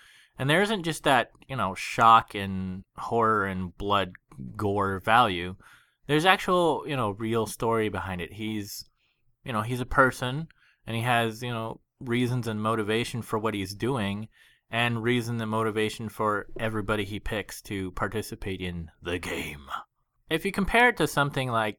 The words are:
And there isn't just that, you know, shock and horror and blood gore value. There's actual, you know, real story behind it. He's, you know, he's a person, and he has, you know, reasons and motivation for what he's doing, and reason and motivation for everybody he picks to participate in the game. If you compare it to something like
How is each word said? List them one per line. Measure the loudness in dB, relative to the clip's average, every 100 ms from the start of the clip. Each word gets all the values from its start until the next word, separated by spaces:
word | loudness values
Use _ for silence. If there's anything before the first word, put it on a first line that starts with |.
| -20 -20 _ -4
And | 2
there | 2
isn't | 2 0
just | -4 -2
that, | 2 4 2 _ -10
you | -4
know, | -4
shock | -4 -4 6 8 8 6
and | -4 -4 -4 -4 -8 -12 -12
horror | -2 2 4 4 2
and | -2 -6 -6
blood | 0 2 0 -6 _ -16 -12 -4
gore | 0 2 0 0
value. | 4 6 6 2 -4 -8 -16 -20 _ _ -2
There's | 2 4
actual, | 4 4 4 4 2 -2
you | -2
know, | -2
real | -2 -2 0 -2
story | -2 0 2 0
behind | -2 -6 -6
it. | -8
He's, | -8 -6 -6 -6 -12 -16 _ _ _ _ _
you | -6
know, | -4
he's | -2 -4
a | 0
person, | 4 4 4 -4 -4 -8 _ _ _ -8
and | -4
he |
has, | 2 2 2 -2
you | -6
know, | -6 -6 -10 _ -12
reasons | -2 0 0 0 -2
and | -2
motivation | 0 0 0 0 -2 -6
for | -4 -2
what | -2
he's | -2 -6
doing, | -4 -2 0 -2 -4 -8 _ _ _ -8
and | -2 0 0
reason | 2 2 0 -4
and | -2
motivation | 0 0 2 0 -2 -8
for | -2 0 0 -4 -6
everybody | -4 -2 0 -2
he | -2 -6
picks | -4 -4 -6 -10
to | -8 -6 -6
participate | -4 -4 -4 -6 -8 -8 -6
in | -6 -8 -10 -10
the | -6 -6
game. | -4 -6 -8 -10 -10 -12 -12 _ _ _ -6
If | -4
you | -2
compare | -2 2 4 4
it | 4
to | 0
something | 2 0 -2 -2
like | 0 -2